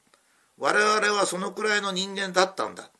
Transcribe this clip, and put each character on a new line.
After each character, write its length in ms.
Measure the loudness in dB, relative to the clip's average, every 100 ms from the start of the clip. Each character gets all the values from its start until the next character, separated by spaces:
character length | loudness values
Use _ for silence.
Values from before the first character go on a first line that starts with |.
| _ _ _ _ _ -4
我 220 | 2 4
々 340 | 4 4 2
は 140 | 0 0
そ 120 | -2
の 140 | -6
く 100 | -4
ら 120 | -2 0
い 60 |
の 100 | -2
人 180 | -4 -4
間 220 | -6 -2
だ 120 | 2
っ 100 | 2
た 140 | 0 -8
ん 60 |
だ。 160 | -8 -18 _